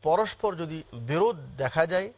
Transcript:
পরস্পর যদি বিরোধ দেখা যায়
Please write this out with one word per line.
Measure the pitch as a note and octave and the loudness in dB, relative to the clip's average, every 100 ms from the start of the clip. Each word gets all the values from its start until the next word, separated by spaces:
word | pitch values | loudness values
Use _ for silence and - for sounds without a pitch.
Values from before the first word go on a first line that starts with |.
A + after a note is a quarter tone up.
পরস্পর | D#3 F3 G#3+ - G#3+ F3 | 4 4 2 0 -4 -2
যদি | E3 D#3+ D#3+ | -6 -8 -10
বিরোধ | A#2+ A#2 D3+ G#3+ F#3+ C3 B2+ | -12 -2 2 2 0 -8 -4
দেখা | C3 D#3+ E3 | -2 2 2
যায় | F3+ G3 | 2 -2